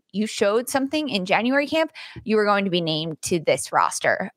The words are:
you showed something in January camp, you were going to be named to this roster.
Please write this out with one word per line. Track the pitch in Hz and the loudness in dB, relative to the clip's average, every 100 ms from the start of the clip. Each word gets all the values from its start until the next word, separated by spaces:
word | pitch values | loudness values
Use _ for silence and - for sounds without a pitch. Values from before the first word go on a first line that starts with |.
| - | -8
you | 190 214 | -6 -4
showed | - 202 220 254 | 0 0 0 0
something | 269 269 311 302 | -2 -2 -2 -2
in | 196 185 | -2 2
January | 185 240 277 285 | 2 2 0 0
camp, | 320 320 - - - | 0 -2 -4 -18 -12
you | - 214 | -2 2
were | 208 | 4
going | 202 | 2
to | 196 | 2
be | 175 | 0
named | 165 156 165 156 | 0 -2 -4 -6
to | - 180 | -2 -2
this | 151 131 - | 2 0 2
roster. | 160 82 - 127 107 190 | 2 2 0 0 0 -2